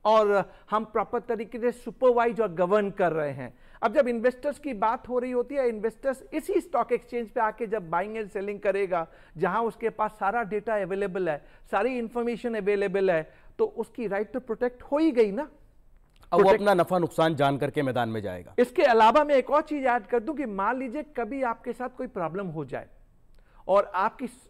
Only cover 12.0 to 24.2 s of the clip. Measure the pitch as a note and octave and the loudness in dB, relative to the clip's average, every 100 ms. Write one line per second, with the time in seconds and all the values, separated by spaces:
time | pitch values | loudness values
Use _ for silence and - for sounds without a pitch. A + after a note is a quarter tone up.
12 | A3+ A#3+ A#3 A#3 B3 A3 G3 G3+ G3+ F#3+ | -4 -4 -4 -4 -4 -2 0 0 0 0
13 | F#3+ E3 D#3 - - - A3 - A3 - | 2 0 -2 -16 -20 -4 -4 -2 -10 -6
14 | G#3+ G3 G#3+ B3+ - G#3+ B3 B3 - C#4+ | -4 -4 -4 -8 -6 -4 -4 -6 -2 2
15 | D#4+ A#3+ G#3+ G3+ D4+ - - _ _ - | 2 4 2 0 -8 -14 -20 _ _ -20
16 | _ _ - - F#3+ F#3+ G#3 F#3 E3 F#3 | _ _ 2 6 6 6 4 4 2 0
17 | E3 - D#3+ C#3+ C#3 C#3 C#3+ D3 C3+ B2 | 0 2 0 2 2 2 -2 -2 0 0
18 | A#2 A2 G2 F2+ - - A#3+ - C#4+ A3+ | -2 -4 -6 -10 -6 0 0 4 4 8
19 | A3 C4 D4 C#4 C4 C#4+ D4+ D4 C4 A#3+ | 6 6 4 2 4 0 0 -2 0 0
20 | G3 A#3+ A3 C#4+ B3+ F#3+ G3+ B3+ C4 C#4 | 0 -2 -2 -6 -6 -2 -2 -2 -6 -8
21 | D4 - A3+ C#4 B3 A3+ B3 A#3 B3+ - | -8 -8 -6 -4 -4 -4 -10 -10 -10 -10
22 | B3+ G3+ D#3+ F3+ G3 D#3 C3+ B2+ - - | -10 -6 -6 -6 -8 -8 -8 -10 -12 -20
23 | - _ _ - _ - - G3 G3+ F3+ | -20 _ _ -20 _ -14 0 2 2 -2
24 | G#3 - | -2 -4